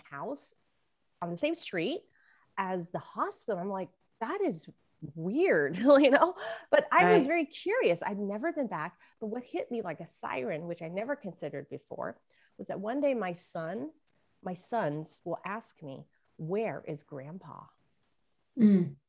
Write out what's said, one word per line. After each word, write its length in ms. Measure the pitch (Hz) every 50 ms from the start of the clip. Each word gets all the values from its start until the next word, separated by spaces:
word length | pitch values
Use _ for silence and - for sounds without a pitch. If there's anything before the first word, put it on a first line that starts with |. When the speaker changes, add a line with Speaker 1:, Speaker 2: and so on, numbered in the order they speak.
| - -
Speaker 1:
house 420 | 143 139 156 208 285 285 - - - _ _ _ _ _ _ _ _ _ _ _ _ - 175
on 80 | 175
the 80 | 175 170
same 160 | - 302 339
street 480 | - - - - 180 160 214 311 - - _ _ _ _ _ _ _ _ _ _ -
as 320 | 190 185 190 185 170 -
the 80 | - 160
hospital. 600 | - - - 208 285 381 403 - - - 208 175
I'm 120 | 175 202
like, 180 | 196 190 185 - _ _ _ _ _ -
"That 200 | 226 233 339 415 392
is 260 | 330 196 160 - - - _ _ _ _ - - - 143
weird," 640 | 165 160 185 214 294 359 370 247 160 143 135 160 185
<laughs> 260 | 226 269 285 277 294
you 60 | 262
know, 240 | 262 277 320 370 359 - - - - - - -
but 160 | - 302 294 - -
I 140 | 330 370
was 140 | 359 - -
Speaker 2:
Right. 60 | 269
Speaker 1:
very 200 | 269 330 349 311
curious. 560 | - - - - 349 427 523 453 214 170 165 -
I'd 160 | - 208 196
never 340 | 208 196 202 214 247 339 330
been 140 | 302 269
back, 320 | 208 185 160 151 175 - _ _ _ _ -
but 80 | - 214
what 140 | 208 247 247
hit 280 | - - 339 - -
me 100 | 240 226
like 200 | 202 180 156 -
a 60 | 175
siren, 600 | - - - - - - - 254 233 170 147 170
which 160 | 170 170 - 165
I 60 | 160
never 280 | 175 190 220 254 285
considered 540 | - - 202 170 - - 147 - 139 143 -
before, 480 | 139 - _ - - - - - 240 _ _ _ _ _ _ _ _ -
was 100 | 202 -
that 100 | - -
one 220 | 196 214 240 294
day 140 | 285 285 262
my 180 | 233 196 180 175
son, 580 | 175 - - - 175 160 160 185 226 262 311 - _ _ _ _ _ _ _ _ _ -
my 100 | 190 185
sons 680 | 170 - - - 233 196 151 147 151 156 - - - -
will 160 | 170 170 - -
ask 400 | 180 202 226 - - - - 160
me, 240 | 143 131 123 143 _ _ _ _ _ _
"Where 480 | - 160 156 185 208 226 196 135 - -
is 160 | - 156 143 -
grandpa?" 580 | - 147 139 131 147 165 190 - 156 - - - - _ _ _ _ _ _ _ _ _ _ _ _ _ _ _ _ - 269
Speaker 2:
Mm. 380 | 226 208 202 185 175 139 143 - _